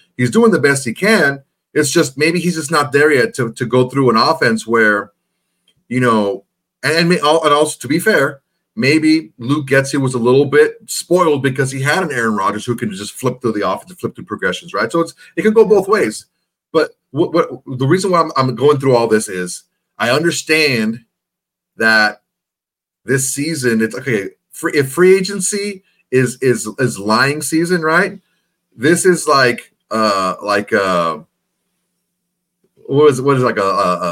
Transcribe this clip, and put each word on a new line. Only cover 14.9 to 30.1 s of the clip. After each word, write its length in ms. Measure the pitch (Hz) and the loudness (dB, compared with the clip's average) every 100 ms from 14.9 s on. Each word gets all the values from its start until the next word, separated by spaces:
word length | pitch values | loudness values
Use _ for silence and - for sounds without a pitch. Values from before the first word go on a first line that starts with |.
So 80 | 170 | -2
it's, 140 | 160 - - - | -4 -8 -12 -2
it 80 | |
can 100 | 208 | 2
go 100 | 220 | 4
both 240 | 202 208 185 | 4 4 2
ways. 380 | 190 117 - - _ _ _ _ | 0 0 -4 -14 _ _ _ _
But 240 | 160 156 _ _ | -2 -2 _ _
what, 220 | 135 170 | -4 0
what, 280 | 165 147 123 - 123 | 0 -2 -6 -12 -4
the 100 | 135 | 0
reason 220 | 190 190 | 0 2
why 100 | 175 | 0
I'm, 100 | 156 - | 0 -2
I'm 200 | 127 113 | -2 2
going 240 | 143 139 | 2 2
through 160 | 135 120 | 2 2
all 120 | 113 | 4
this 200 | 107 107 | 0 0
is 360 | 92 90 - - _ _ - | -6 -8 -10 -18 _ _ -6
I 100 | 113 | -2
understand 960 | 139 170 - - 156 151 117 110 117 - _ _ _ _ _ _ - | 0 0 -4 -2 0 2 0 -2 -6 -12 _ _ _ _ _ _ -2
that 460 | 113 110 104 - _ _ _ _ _ _ _ _ - | 2 2 2 -2 _ _ _ _ _ _ _ _ -4
this 260 | 131 - | -2 -2
season, 500 | 139 151 156 123 113 | -6 -6 -4 -2 0
it's, 140 | 110 - | -2 -4
okay, 340 | 139 107 95 - _ | -4 -4 -4 -14 _
free, 240 | - 160 | -10 -4
if 180 | 151 135 | -2 -2
free 240 | 175 185 190 | 2 4 4
agency 680 | 190 202 - 208 202 190 _ _ _ | 2 -6 -4 -4 -6 -10 _ _ _
is, 300 | 131 120 - | -2 -2 0
is, 260 | 135 113 104 - | 0 0 -4 -4
is 180 | 123 98 | -4 -4
lying 460 | 104 110 135 151 | -2 0 0 -2
season, 400 | 156 160 170 180 | -4 -2 0 0
right? 360 | 156 165 196 - _ _ _ _ _ - | 0 0 0 -6 _ _ _ _ _ -2
This 300 | 135 175 190 | 0 2 2
is 220 | 170 151 | 2 2
like, 440 | 143 127 117 - _ - | 2 2 0 -8 _ -8
uh, 440 | 110 107 | -2 0